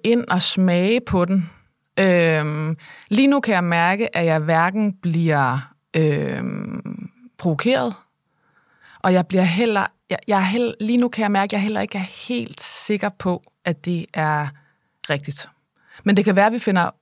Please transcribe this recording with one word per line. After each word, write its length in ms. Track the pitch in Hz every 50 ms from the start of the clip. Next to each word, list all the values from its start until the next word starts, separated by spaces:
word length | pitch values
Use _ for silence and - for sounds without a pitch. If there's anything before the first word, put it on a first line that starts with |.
| -
ind 200 | 220 233 240 233 -
og 140 | - 180 -
smage 580 | - - 190 185 185 175 175 180 202 233 247 247
på 180 | - - 185 175
den. 260 | 175 196 190 165 165 - _ _ _ _ _ _ _ - -
Øhm, 760 | 196 190 180 175 170 165 160 156 151 151 151 151 156 156 160 - - - - - - -
lige 180 | 208 214 269
nu 140 | 277 277 277
kan 140 | 269 - 208
jeg 100 | 175 180
mærke, 520 | 170 170 170 170 175 190 202 226 - -
at 100 | - 170
jeg 120 | 165 156 156
hverken 540 | 151 160 165 160 170 180 190 220 214 208 190 - -
bliver, 560 | 175 160 165 165 160 151 143 135 123 127 139 131 - _ _ _ _ -
øhm, 1120 | 165 160 151 147 147 147 65 64 - 62 62 50 50 50 - - - - - - - - - _ _ - - _ -
provokeret, 560 | - 180 156 139 - 233 262 269 247 240 196 - _ _ _ _ _ _ _ _ _ _ _ _ _ _ _ _ _ - - -
og 140 | - 185 185
jeg 140 | 180 175
bliver 160 | - 185 185 185
heller, 440 | 175 170 190 240 233 208 196 196 - _ _ _ -
jeg, 80 | 180 - - -
jeg 100 | 202 190
er 60 | 190
hel-, 300 | 190 202 240 247 233 - -
lige 160 | 214 214 240 240
nu 100 | 247 240
kan 140 | - 220 220
jeg 100 | 202 202
mærke, 160 | 196 196 202
at 40 | 214
jeg 100 | 202 196
heller 180 | 214 214 208
ikke 180 | 196 202 - 196
er 280 | 190 - - - - -
helt 320 | 247 240 226 - - -
sikker 480 | - - - - - - 214 196 202 202
på, 340 | - - - 190 180 - _ _ _ _ -
at 200 | 175 165 - -
det 220 | 175 175 165 - - -
er 340 | - 156 151 151 147 147 139 143 - _ _ _ _ _ _ _ _ - -
rigtigt. 380 | 147 143 147 - 143 - - - _ _ _ _ _ _ _ _ - - -
Men 120 | 202 196
det 80 | 190 -
kan 120 | 214 185
være, 100 | 196 202
at 60 | 220 226
vi 60 | 240
finder 320 | - 220 190 180 170 - - _